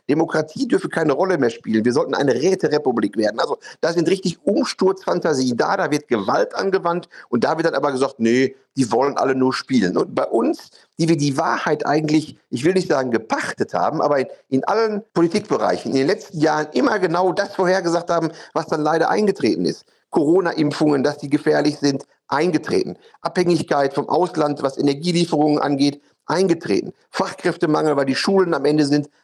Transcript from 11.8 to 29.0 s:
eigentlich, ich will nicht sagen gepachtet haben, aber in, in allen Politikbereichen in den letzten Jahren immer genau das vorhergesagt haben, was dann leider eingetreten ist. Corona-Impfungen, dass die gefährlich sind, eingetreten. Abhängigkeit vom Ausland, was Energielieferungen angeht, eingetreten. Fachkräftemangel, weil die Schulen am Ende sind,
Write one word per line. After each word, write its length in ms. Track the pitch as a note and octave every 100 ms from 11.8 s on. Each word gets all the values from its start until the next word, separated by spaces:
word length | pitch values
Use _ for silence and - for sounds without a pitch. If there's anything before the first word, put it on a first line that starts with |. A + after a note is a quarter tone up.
| -
eigentlich, 520 | D3+ D3+ D#3 D3+ - _
ich 140 | A#2+
will 100 | D3+
nicht 160 | F#3+ E3+
sagen 220 | C#3+ B2+
gepachtet 600 | A#2 - C#4+ - - -
haben, 280 | F2+ F#2+ D#3
aber 180 | D3 C#3+
in, 80 | B2+ - _
in 140 | C3
allen 400 | - G#3+ A3 G#3 -
Politikbereichen 800 | E3+ E3+ G#3 - B2 G2 F2+ A#2+
in 60 | C3+
den 100 | C#3
letzten 320 | G3+ - D#3+
Jahren 280 | D#3 D3+ D3+
immer 260 | C4 C4 G#3+
genau 340 | F3+ F3 F#3
das 220 | E3+ G3 -
vorhergesagt 540 | F3+ F#3+ E3+ E3+ E3+
haben, 220 | E3+ D#3+ - -
was 140 | D#3 D#3
dann 140 | D#3
leider 280 | D3+ D#3+ E3
eingetreten 560 | G3 G#3 G3 A2 E2+ F2
ist. 200 | - - _ _
Corona-Impfungen, 920 | E3+ D3 F3+ E3+ D#3+ D3 - D#3 C#3+
dass 140 | C#3+ D3
die 120 | C#3+
gefährlich 480 | D3 - D3+ D3 C#3+
sind, 280 | C#3+ C3+ - _ -
eingetreten. 720 | C#3 F3 D3+ - F#2+ - - - -
Abhängigkeit 720 | E3 F#3 F3 E3 - D3 C#3
vom 160 | C#3+ -
Ausland, 540 | D3 F3 D#3+ D3 C#3
was 140 | C3+ -
Energielieferungen 840 | C#3+ C#3 F3 E3+ E3+ D#3 D3+ D3
angeht, 420 | C#3+ C#3 C#3+ C#3+ _ _ -
eingetreten. 680 | D#3+ F#3+ E3+ - G2 - - _
Fachkräftemangel, 840 | - F#3 - F3+ E3 E3 D3+ D#3 C#3+
weil 100 | C#3
die 100 | C3
Schulen 380 | - G3 F3
am 120 | D3 C#3+
Ende 200 | D3+ C#3
sind, 240 | D3